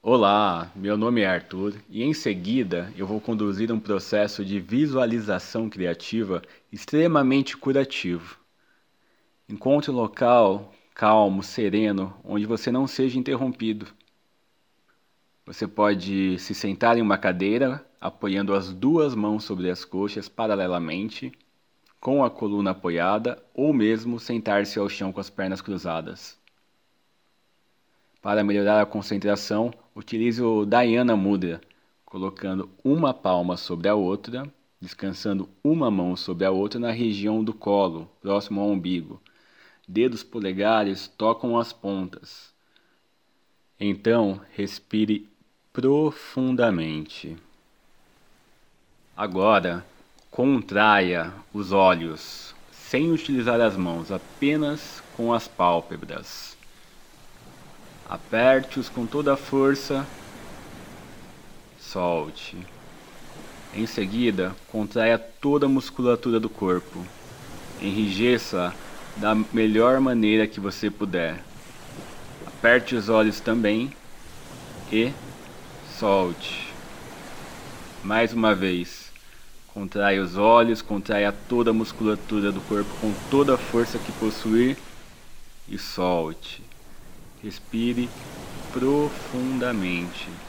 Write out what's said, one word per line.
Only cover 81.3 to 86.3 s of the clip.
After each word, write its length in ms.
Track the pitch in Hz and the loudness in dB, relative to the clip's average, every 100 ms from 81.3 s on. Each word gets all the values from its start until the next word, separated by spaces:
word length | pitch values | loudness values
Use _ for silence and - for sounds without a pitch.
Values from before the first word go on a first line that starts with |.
toda 400 | 101 - 120 117 | 0 -2 2 4
a 20 | |
musculatura 800 | 110 110 - 110 104 - 107 101 | 4 0 -2 0 0 -2 0 0
do 100 | 95 | -2
corpo 320 | - 104 104 - | -2 -2 -2 -4
com 140 | 110 98 - | -4 -4 0
toda 240 | 139 143 127 | 4 4 4
a 20 | |
força 400 | - 117 117 117 | 2 0 0 -2
que 140 | - | -8
possuir 640 | - 110 107 113 110 127 143 - - - - - - - - - | -2 -2 -2 2 4 4 2 -10 -18 -20 -20 -18 -16 -16 -18 -12
e 120 | 101 | -12
solte. 840 | - - 90 87 78 | -10 -2 0 2 -2